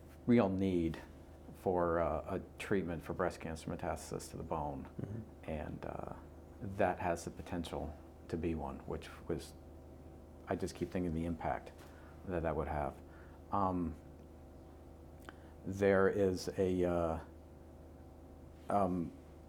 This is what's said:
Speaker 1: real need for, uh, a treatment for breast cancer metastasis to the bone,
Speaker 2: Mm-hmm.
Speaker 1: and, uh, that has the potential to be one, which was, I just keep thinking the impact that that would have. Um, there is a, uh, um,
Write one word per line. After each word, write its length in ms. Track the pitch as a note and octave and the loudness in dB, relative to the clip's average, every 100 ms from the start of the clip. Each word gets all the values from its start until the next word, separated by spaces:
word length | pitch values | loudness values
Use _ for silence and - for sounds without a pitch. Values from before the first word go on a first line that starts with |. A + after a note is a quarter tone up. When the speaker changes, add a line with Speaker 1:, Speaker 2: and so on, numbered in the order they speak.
| - - - | -14 -2 6
Speaker 1:
real 220 | A#2+ G2 | 8 8
need 480 | F#2+ F#2+ F2+ E2 D#2+ - - - - - - | 4 4 4 4 0 -8 -16 -16 -16 -16 -2
for, 400 | G2+ F2+ F2 E2+ | 2 4 6 6
uh, 340 | D#2+ D2+ - F#2 | 4 2 0 -4
a 40 | - - | -4 -8
treatment 460 | - G2+ E2+ D#2+ - | 2 2 2 -2 -2
for 80 | |
breast 260 | E2+ F2 - | 2 2 0
cancer 300 | E2 D#2+ - | -4 -4 -4
metastasis 600 | F2 E2+ E2 - - - | -4 -2 -2 -4 -6 -6
to 60 | - | -8
the 60 | |
bone, 420 | - D#3+ D3 C3+ - - | -2 -2 -2 -4 -8 -8
Speaker 2:
Mm-hmm. 500 | - A2 - - - | -6 -6 -10 -10 -6
Speaker 1:
and, 340 | D#2 D2+ - - | -4 -4 -6 -6
uh, 260 | - - - - - - - G2+ G2 | -6 -6 -10 -12 -16 -16 -10 -4 4
that 200 | F#2 F2 | 4 4
has 280 | F#2 E2+ E2+ | 2 2 -2
the 40 | |
potential 640 | - - F2+ E2+ D2 D#2 - - - - | -8 -4 -4 -2 -2 -4 -6 -14 -16 -4
to 80 | E2+ | 0
be 180 | E2 D#2+ | 2 0
one, 240 | C#2 C#2 - | -2 -6 -4
which 240 | D#2 - - - | -6 -6 -8 -4
was, 240 | D#2 - - - - - - - - - - - | -2 -4 -12 -16 -16 -16 -16 -16 -16 -16 -8 -2
I 80 | F#2 | 0
just 200 | F2+ - | 0 -2
keep 180 | - | -2
thinking 200 | F#2 F2 | 0 2
the 120 | D#2+ E2+ | 2 0
impact 460 | E2 D2+ B1+ - - - - - - - | 0 0 0 -4 -14 -16 -16 -16 -10 -2
that 120 | F2 | 2
that 140 | D#2+ D2+ | 2 2
would 140 | D2 | 2
have. 240 | D2+ C#2 - - - - - - | 2 0 -2 -12 -16 -16 -16 -2
Um, 420 | G2+ F#2+ F2+ E2 D2+ - - - - - - - - - - - - - - - - - | 2 4 4 0 -4 -12 -16 -16 -16 -16 -16 -16 -16 -16 -16 -16 -16 -14 -14 -16 -10 -4
there 420 | G2 G2 F#2+ F#2+ | 6 8 10 10
is 420 | G#2 F#2+ F#2 - - | 8 6 4 0 2
a, 280 | F#2 F#2 F2 | 4 6 6
uh, 320 | F2 E2 E2 - - - - - - - - - - - - - - - | 6 4 2 -4 -14 -16 -18 -16 -16 -16 -16 -16 -16 -16 -16 -16 -10 0
um, 420 | G2+ F#2+ F2+ D#2+ - - - | 4 4 2 -2 -6 -16 -18